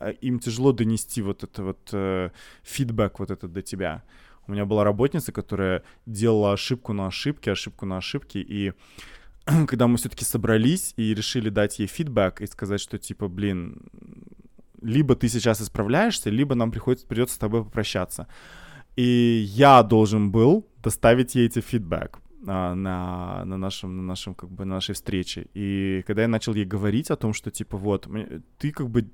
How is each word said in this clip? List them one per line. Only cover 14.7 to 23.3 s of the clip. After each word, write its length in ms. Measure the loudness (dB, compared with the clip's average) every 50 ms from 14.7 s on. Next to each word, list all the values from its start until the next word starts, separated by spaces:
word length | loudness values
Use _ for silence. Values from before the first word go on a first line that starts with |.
| _ -10 -6
либо 320 | 0 2 2 4 4 4
ты 120 | 2 2 0
сейчас 320 | 0 0 2 2 2 2
исправляешься, 720 | -2 -4 -4 -2 0 2 2 2 2 2 0 -2 -2 -2
либо 240 | 0 0 0 0 0
нам 160 | 0 0 0 -2
приходится, 340 | -2 0 0 0 -2 -2
придётся 280 | -4 -2 -2 -2 -2 -2
с 20 | -4
тобой 240 | -4 -2 -2 -2 -2
попрощаться». 600 | -4 -4 -4 -4 -2 -4 -4 -4 -4 -8 -10 -12 -14 -16 -20 -20 -20 -20 -20 -20 -20 -20 -20 -20 -10 -4
И 480 | 0 2 4 4 4 4 4 4 2 0 -2
я 340 | 4 8 10 12 12 12 10
должен 460 | 10 6 6 6 6 4 2 2 2 4
был 340 | 6 6 8 6 4 2 -4 _ -6 -4
доставить 520 | -4 0 4 6 6 6 6 4 2 2
ей 100 | 2 2
эти 140 | 2 2 -2
фидбэк, 580 | -4 -2 -4 -4 -2 -4 -4 -6 -6 -8 -12 -16 -20 -20 -20 -14 -8 -4
а, 260 | -2 -2 -2 -2 -2
на, 720 | -2 -4 -4 -4 -4 -4 -6 -6 -6 -8 -8